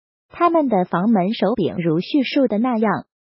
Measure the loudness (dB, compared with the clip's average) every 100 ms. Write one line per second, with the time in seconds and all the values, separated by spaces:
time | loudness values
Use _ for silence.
0 | _ _ _ -2 2 2 2 0 0 0
1 | 2 2 0 0 -2 0 -2 -2 -2 -2
2 | 0 -2 0 0 0 0 -2 0 0 -2
3 | -6 _